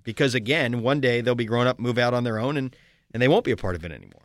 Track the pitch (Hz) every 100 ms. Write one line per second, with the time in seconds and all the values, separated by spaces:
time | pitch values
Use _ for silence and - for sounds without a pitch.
0 | - 107 139 120 104 156 123 120 117 147
1 | 131 120 117 120 113 120 123 123 120 120
2 | 120 123 120 110 127 147 131 - _ _
3 | _ 113 131 190 - 107 98 87 85 65
4 | 50 50